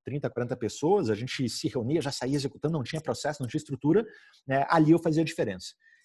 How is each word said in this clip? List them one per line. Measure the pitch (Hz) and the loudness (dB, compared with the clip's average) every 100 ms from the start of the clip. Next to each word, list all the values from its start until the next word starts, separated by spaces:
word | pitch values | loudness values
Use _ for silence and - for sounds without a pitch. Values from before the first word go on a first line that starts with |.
trinta, | - 143 120 | -8 -6 -4
quarenta | 120 120 123 | -4 -4 -4
pessoas, | 107 - 156 202 117 | -4 -2 2 2 2
a | |
gente | 104 127 - 123 | -2 -4 -4 -4
se | - 160 | -4 -4
reunia, | 135 117 160 | -4 -2 -2
já | 143 | -2
saía | - 123 | -4 -2
executando, | 143 131 - 151 165 | -2 -2 -4 -4 -2
não | |
tinha | 110 156 | -4 -6
processo, | - 117 147 147 | -4 -4 -4 -4
não | 123 | -4
tinha | 156 | -6
estrutura, | - 135 147 202 226 - - _ 131 | -6 -2 2 2 2 -10 -20 _ -2
né? | 135 143 | 0 4
Ali | 170 151 | 6 8
eu | 165 | 6
fazia | 170 156 | 6 2
a | |
diferença. | 156 - 110 92 - - _ _ | 0 -2 -4 -4 -12 -18 _ _